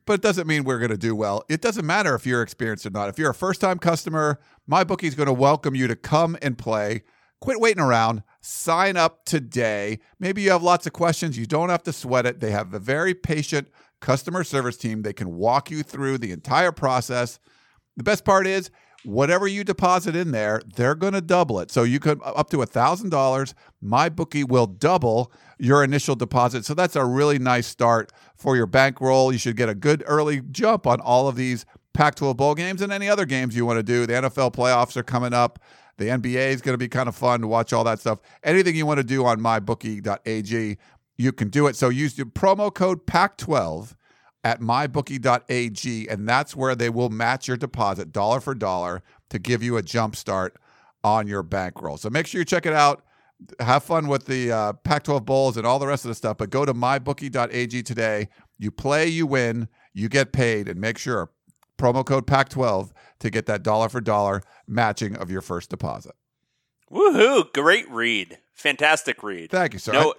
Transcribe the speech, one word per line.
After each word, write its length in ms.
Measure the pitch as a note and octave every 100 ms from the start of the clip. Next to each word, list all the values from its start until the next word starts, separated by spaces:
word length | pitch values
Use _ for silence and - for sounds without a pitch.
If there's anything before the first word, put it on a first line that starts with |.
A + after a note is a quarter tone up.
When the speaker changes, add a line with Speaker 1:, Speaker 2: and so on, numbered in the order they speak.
| -
Speaker 1:
but 80 |
it 80 | G3+
doesn't 240 | G#3+ F3+ D#3+
mean 180 | D3+
we're 140 | C3+ A#2+
gonna 180 | A#2 G#2
do 180 | A2+
well. 300 | G#2+ G#2 G2+ -
It 100 | D#3+
doesn't 240 | A#3 G#3+ D#3
matter 280 | G3+ F#3
if 120 | B2 B2+
you're 140 | A#2+
experienced 460 | G#2+ - A2+ G#2 G#2+
or 40 |
not. 200 | G2+ G2+
If 80 | D3+
you're 120 | D3+
a 40 |
first-time 440 | - F#3 F3+ F#3+ F3+
customer, 640 | E3+ E3 D#3+ D#3 D3+ C#3 _ _ -
MyBookie's 460 | E3 F#3 F#3 E3
gonna 200 | C3+ C#3
welcome 400 | B2+ C#3 D3 C#3+
you 120 | C3 B2
to 60 |
come 420 | A2 - D3+ E3 E3+
and 160 | C#3+ A#2
play. 460 | A#2 A2 G#2 A2 - _ _ _
Quit 180 | - A#3
waiting 220 | A3+ F#3+
around. 400 | C3+ A#2 A2+ A2 - _
Sign 560 | - - - E3 G3 F#3
up 300 | E3 - -
today. 720 | D#3 A#2 B2 A2 G#2 G#2 A2 - _
Maybe 220 | F#3 G3
you 120 | G3
have 100 | F3+
lots 240 | F3 F3 D#3+
of 80 |
questions. 420 | - E3+ D#3 E3 A#2+
You 80 |
don't 240 | A2+ D3+ F3
have 140 | E3+
to 100 | E3+
sweat 320 | - B2+ B2+
it. 160 | B2 A#2+
They 120 | A2
have 200 | G#2 F#2
a 60 | G2
very 340 | G#2 D3 F#3
patient 560 | F3+ - D#3 C#3+ C#3+ C3+ _ _ _
customer 420 | - C3 - F3+
service 360 | D#3+ C#3 B2 -
team. 240 | A#2 A2
They 100 | G#2
can 220 | G2 F#2
walk 360 | E2+ A2 C3+ -
you 120 | D#3
through 340 | C#3+ C3+ C3+ C3
the 160 | A2
entire 400 | E2+ - C#3+ F3+
process. 640 | E3 C3+ B2+ A#2 B2 A#2+ - _ _ _ _ _ -
The 60 |
best 200 | B2 G#3
part 220 | - F#3+ F#3+
is, 240 | F#3+ F3+ _ _ _
whatever 440 | - A2 C#3+ F3+ G3
you 160 | G3+
deposit 500 | G3+ - F3+ F#3 F3
in 160 | D#3+ E3+
there, 320 | A2+ G#2 A2 - -
they're 180 | B2
gonna 260 | D#3+ G3 G3
double 380 | E3 F3+ D3+ G2
it. 140 | E2+
So 100 | B2+
you 160 | A#2+ C#3
could, 220 | D3+ D3
up 240 | B2+ A#2+ -
to 120 | D3
a 40 | A2+
thousand 440 | A#2 C3 F#3 G#3
dollars, 420 | D3+ C3+ C3 C3+ - _ _
MyBookie 640 | G2+ B2 E3 E3 E3 D3 C3
will 200 | B2+ A2
double 640 | F#2 D3+ F#3 B2 A2+ A#2+ _ - -
your 240 | B2+ C#3+
initial 320 | C#3 C#3+ -
deposit. 500 | B2 A#2 B2+ B2 B2
So 100 | G2+
that's 200 | D3+ F3+
a 100 | D3
really 360 | B2 C3 D3 C#3+
nice 260 | B2+ B2 A2+
start 460 | - A#2+ A2+ G2+ _ - _
for 180 | C#3
your 120 | B2+ G#2
bankroll. 640 | C3 C3+ B2 C3 C3 C3
You 60 | A#2+
should 160 | C3 A2
get 120 | A#2
a 60 |
good 300 | G2+ D3 D3+ -
early 340 | D3+ D3+ C#3+ C3+
jump 340 | C3+ G#3+ A3 B2+
on 140 | A#2
all 260 | A#2+ B2 C3+
of 80 |
these 320 | B2 B2+ A#2+ - _ _
Pac-twelve 420 | - D3 - C#3 B2
bowl 180 | C#3+
games 260 | D3+ F3+ F#3+
and 120 | G3+
any 160 | G3 G3+
other 160 | G#3 D#3+
games 300 | C3 B2+ A#2+
you 100 | A#2
wanna 160 | A2+
do. 240 | G#2+ A#2+ A2+
The 80 | B2
N 80 |
F 140 | C3 C#3+
L 140 | B2+
playoffs 440 | - B2 B2 B2 B2
are 60 |
coming 300 | - B2+ B2
up. 240 | A#2+ A#2+ - _ - _ -
The 100 | G#2
N 120 | B2+
B 160 | A#2+ B2+
A 120 | C3+
is 120 | C3
gonna 160 | C3+ B2
be 100 | B2
kinda 220 | B2+ A#2+
fun 300 | - B2+ A#2+
to 80 | A2
watch 240 | A#2 A2+
all 100 | A#2
that 140 | A2+ G#2+
stuff. 220 | A#2 G#2+ _ _
Anything 320 | D3 F#3 F3+ D#3+
you 100 | D3+
wanna 160 | C#3+
do 240 | A#2+ C3+ B2
on 140 | A2
my 160 | A2+ A2
bookie 420 | G2+ A2+ A2 G#2
dot 200 | G#2 G2 A2+
A 160 | A2+
G, 360 | G2+ A2+ G#2+ G2+ _ _ _ -
you 160 | B2+
can 160 | - G#2
do 180 | C#3+ D3
it. 80 |
So 140 | A#2 B2+
use 260 | B2+ D3+
the 80 | C#3
promo 500 | A#2+ - F#3+ G3 G#3
code 320 | - F#3 F3+
Pac 320 | - F3 G3 -
twelve 600 | - C#3 E2+ D#2+ A2 - _ _ _ _
at 180 | A2+ A#2
my 260 | A#2 B2+ D3
bookie 300 | C#3+ C3+ C3+
dot 260 | B2 B2 -
A 180 | B2 A#2+
G, 400 | G2 B2+ A2+ G#2+
and 180 | G2+ G#2
that's 300 | B2+ D3 C#3
where 180 | C3
they 140 | B2 A#2+
will 220 | A#2 B2
match 360 | A2 A#2 C3 -
your 120 | B2
deposit 520 | B2+ A#2+ G2+ F#2 D#2+
dollar 300 | G2+ G#2 B2+
for 140 | C#3+
dollar 480 | B2 G2+ F2+ F2+ F2+ - _ _
to 100 | G2
give 240 | A2 A#2
you 140 | A#2+ A2+
a 60 |
jump 340 | E2+ A#2 A2 -
start 400 | - F#2+ F#2 - _ _ _ _
on 240 | G#2 A2 G#2
your 140 | G2+
bankroll. 540 | E2+ F#2+ F2+ - D#2+ D2
So 100 | A2
make 160 | D3 D#3
sure 140 | G#3+
you 40 | D#3+
check 180 | F3 E3+
it 60 |
out. 320 | D#3 D3 C#3 _ _ _ _ - -
Have 240 | A#2+ C#3
fun 240 | - E3 D3
with 160 | C#3 -
the, 240 | C3 A#2+
uh, 220 | A2+ G#2
Pac 320 | G2+ - D3
twelve 220 | - C#3 A2
bowls 320 | C3+ C3+ A2+
and 80 | A2+
all 120 | C#3
the 80 | C#3
rest 200 | C#3 A#2+
of 20 |
the 60 |
stuff, 240 | A2 A2 G#2+
but 100 | G2+
go 140 | C3
to 80 | C#3
my 240 | A#2+ B2 C3+
bookie 300 | B2+ C3+ C#3
dot 220 | B2 A#2+
A 140 | B2 B2
G 160 | B2
today. 480 | A2+ A2+ A2 G#2+ G#2 _ _ -
You 120 | G#2
play, 360 | - D#3+ D3+ E3
you 200 | E3 D3+
win, 420 | C3+ A#2+ A#2 A2+ _ _
you 160 | G2 G#2+
get 240 | C#3 C3
paid, 360 | C3+ A#2+ G#2+ G2
and 120 | F2
make 160 | A2 A2+
sure 320 | C#3 A2 E2 _ _ _ _ -
promo 260 | B2+ B2+
code 220 | B2+ C3+ -
Pac 220 | C#3 C3+
twelve 440 | C3+ A#2+ F#2+ F#2 - _ _
to 100 | A2+
get 160 | A2+ A2
that 160 | G#2
dollar 260 | G#2+ A2 A2+
for 120 | B2
dollar 420 | A2+ G#2 G2+ G2 - - -
matching 480 | A2 A2+ G#2 G#2 G2
of 140 | F2+
your 100 | F#2+
first 300 | - E2+ -
deposit. 420 | F2+ D#2 G#1 - - _ _ _ _ _ _ _
Speaker 2:
Woohoo! 600 | G3+ G4+ D4+ A#3+ C4 -
Great 360 | C#3 D3+ A3 -
read. 480 | A2+ A#2 G#2+ F2+ - _
Fantastic 680 | - D3 C3 D3+ D#3 - -
read. 280 | G#2 F2+ E2
Speaker 1:
Thank 200 | F#3 E3
you, 60 | F#2+
sir. 140 | A2+
Speaker 2:
No, 220 | B2+ D#3